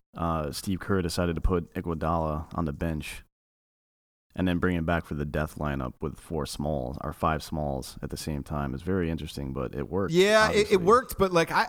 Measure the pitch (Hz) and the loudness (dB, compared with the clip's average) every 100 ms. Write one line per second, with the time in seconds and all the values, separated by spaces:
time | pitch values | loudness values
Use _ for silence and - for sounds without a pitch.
0 | _ - 85 82 76 - - 90 - 98 | _ -4 -2 0 -2 -4 -4 -2 0 0
1 | 87 - 87 80 - 90 85 92 87 80 | 2 0 0 2 2 2 0 -6 -4 -2
2 | 80 85 78 76 80 - 80 71 85 78 | 0 0 0 -2 -4 -4 -4 -2 -4 -4
3 | - - - _ _ _ _ _ _ _ | -6 -12 -16 _ _ _ _ _ _ _
4 | _ _ _ - 92 87 90 87 82 85 | _ _ _ -2 0 2 2 2 0 0
5 | - 76 73 76 78 - 76 69 62 - | -2 -4 -2 -2 -4 -4 -4 -2 -6 -6
6 | 78 - - 80 67 - 71 73 62 69 | -8 -8 -6 -4 -4 -4 -2 -2 -4 -6
7 | 76 - 82 78 - 80 73 67 64 - | -8 -2 0 0 -2 -4 -2 -4 -6 -10
8 | - 71 - 73 67 76 69 67 85 95 | -10 -8 -6 -6 -4 -4 -4 -4 -2 0
9 | 82 80 73 - 69 65 64 69 69 92 | 0 -2 -6 -8 -6 -4 -4 -6 -4 -2
10 | 98 170 202 220 214 208 208 202 170 240 | 2 4 6 6 6 4 4 4 8 6
11 | 240 - 196 170 160 151 | 4 2 4 4 4 2